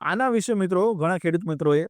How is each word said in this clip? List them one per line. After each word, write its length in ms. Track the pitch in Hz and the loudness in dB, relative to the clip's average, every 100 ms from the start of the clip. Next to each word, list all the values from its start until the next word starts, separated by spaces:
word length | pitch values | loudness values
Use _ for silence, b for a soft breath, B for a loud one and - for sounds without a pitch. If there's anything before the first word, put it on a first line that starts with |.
આના 280 | 156 202 262 | -4 0 0
વિશે 260 | 226 214 | 0 0
મિત્રો 400 | 208 185 185 220 | -2 0 2 0
ઘણા 240 | 190 160 185 | 0 -2 0
ખેડૂત 260 | 170 170 | 0 -2
મિત્રોએ 420 | 170 147 156 147 | -2 -2 2 2